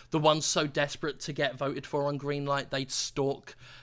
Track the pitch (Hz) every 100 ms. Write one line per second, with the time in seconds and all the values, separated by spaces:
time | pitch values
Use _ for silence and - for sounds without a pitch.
0 | - 160 151 156 - 175 151 151 143 -
1 | 156 - - 143 143 131 139 139 - 147
2 | 143 143 139 143 143 139 127 135 135 -
3 | - - 135 - - - - -